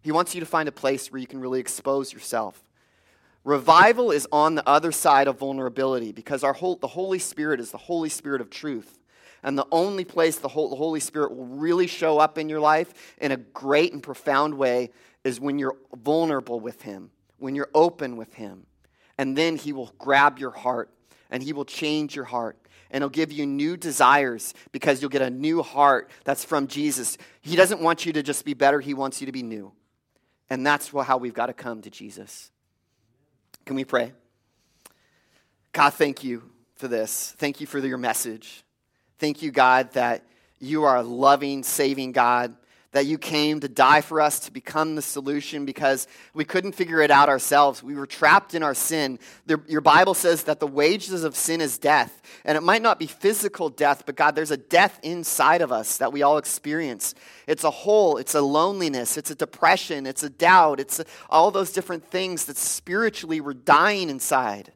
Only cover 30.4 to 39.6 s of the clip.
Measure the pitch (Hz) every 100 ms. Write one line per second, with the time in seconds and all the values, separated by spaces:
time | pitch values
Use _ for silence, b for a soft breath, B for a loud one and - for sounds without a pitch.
30.4 | _ 131 135 147 - 143 131 127 123 113
31.4 | 123 120 123 113 104 - 104 101 101 -
32.4 | - _ _ _ _ _ _ _ _ _
33.4 | _ _ - 135 131 127 120 135 _ _
34.4 | _ _ b b b b b b b b
35.4 | b b b - 143 - 147 135 135 120
36.4 | - _ _ _ 131 117 110 - - -
37.4 | 147 139 147 147 135 127 123 113 120 113
38.4 | - - _ _ _ _ _ _ 151 147
39.4 | 156 135